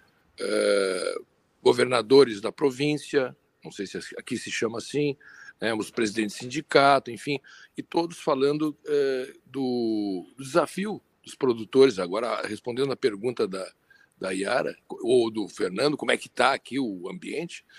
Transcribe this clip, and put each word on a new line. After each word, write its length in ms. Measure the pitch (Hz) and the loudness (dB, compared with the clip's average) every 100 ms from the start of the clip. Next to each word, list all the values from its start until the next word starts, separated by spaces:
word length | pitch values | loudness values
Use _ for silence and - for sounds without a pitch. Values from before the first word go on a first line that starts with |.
| _ _ _ - | _ _ _ -10
eh, 760 | 98 104 107 101 95 92 - - - _ _ _ | -2 2 4 4 2 -2 -4 -6 -12 _ _ _
governadores 800 | - 120 123 123 107 135 127 101 | 4 4 4 2 8 8 8 4
da 100 | 104 | -6
província, 840 | - 147 127 147 151 - 147 127 - _ _ | -2 -2 0 -2 -2 0 0 0 -6 _ _
não 80 | - | -16
sei 160 | - 98 | -10 -8
se 100 | 92 - - | -8 -10 -14
aqui 180 | - 110 | -8 -8
se 140 | - | -6
chama 260 | - 117 113 | -4 -4 -6
assim, 380 | - 139 147 135 - - - _ | -6 -2 -2 -4 -12 -20 -20 _
né, 120 | 107 | -4
os 160 | 110 - | -2 -4
presidentes 460 | - 110 104 107 - | -2 -2 -2 -4 -6
de 60 | |
sindicato, 680 | 127 139 - 147 139 135 - | -8 -8 2 4 6 4 0
enfim, 300 | 117 - 139 - - - - | -10 -6 -6 -8 -20 -16 -14
e 40 | |
todos 360 | - 170 170 170 | -4 -2 -2 -4
falando, 560 | - 135 139 151 151 147 - | -2 0 2 0 -4 -6 -2
eh, 480 | 147 135 131 127 - _ | 0 0 -2 -6 -14 _
do, 800 | 131 127 123 113 110 101 92 85 - | -4 -2 0 0 0 -2 -4 -8 -14
do 60 | |
desafio 580 | 135 160 147 - 208 165 - _ - - | 0 0 0 -2 -6 -6 -12 _ -20 -2
produtores, 640 | 131 117 107 131 135 95 | 0 0 2 6 6 6
agora 420 | 90 101 117 107 98 | -4 -2 -2 -4 -4
respondendo 440 | 107 - 120 139 | -8 -8 -4 -4
a 40 | 127 | 0
pergunta 500 | 123 101 120 120 107 | 0 0 -4 -2 -4
da, 240 | 95 92 _ _ _ _ _ | -4 -10 _ _ _ _ _
da 140 | 92 | -6
Yara, 440 | 95 98 123 - - _ | -4 -2 -2 -2 -8 _
ou 400 | 98 113 127 113 | -8 2 4 2
do 160 | 107 92 | -2 -8
Fernando, 480 | - 98 95 143 143 | -4 -4 0 0 0
como 140 | 117 | 0
é 60 | 120 | -2
que 120 | - | -2
tá 240 | - 123 | 2 2
aqui 260 | 135 - 127 | 2 -4 -6
o 300 | 127 95 92 | -4 -6 -10
ambiente, 560 | 92 87 120 170 - _ | -10 -8 -8 -8 -12 _